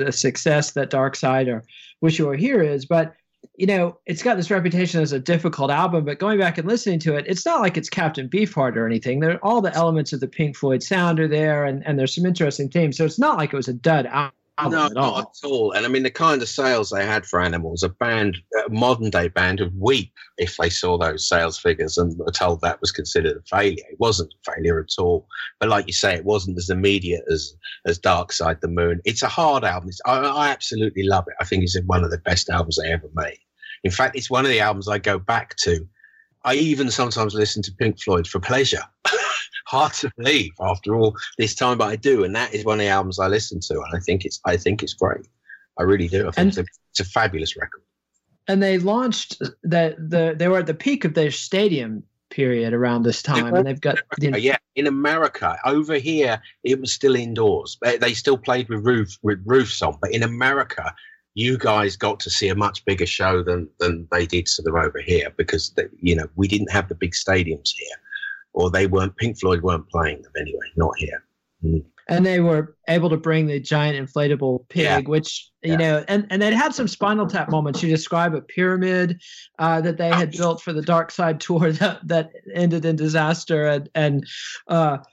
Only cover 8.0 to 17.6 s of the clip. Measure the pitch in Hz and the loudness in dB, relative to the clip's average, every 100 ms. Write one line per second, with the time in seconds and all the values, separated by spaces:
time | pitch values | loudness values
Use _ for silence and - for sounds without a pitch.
8 | 160 - 131 190 214 - 131 113 113 113 | -2 -2 -4 0 0 0 0 0 0 -2
9 | 127 131 160 175 202 240 190 156 170 160 | -2 0 0 0 0 2 2 2 2 2
10 | 147 143 131 - 151 131 139 127 - 190 | -2 -4 -4 -2 -4 -2 0 0 2 2
11 | 175 160 156 151 156 147 143 139 156 143 | 2 2 2 2 2 2 0 -4 -2 0
12 | 131 - 180 175 151 - 139 175 156 131 | 0 0 0 2 0 -2 -2 0 0 2
13 | 156 180 294 220 147 139 131 123 165 160 | 0 2 2 2 -2 -4 -4 -2 2 2
14 | 120 135 139 - _ - - 160 151 117 | 2 -2 -4 -8 _ -4 -2 2 0 2
15 | 135 98 - - 147 131 107 95 120 131 | 0 0 -6 -8 -2 0 2 2 0 0
16 | 131 - 160 143 113 - 131 120 104 98 | 0 2 2 2 0 0 2 2 0 -2
17 | 101 107 - 90 90 85 | 0 -2 0 0 0 -2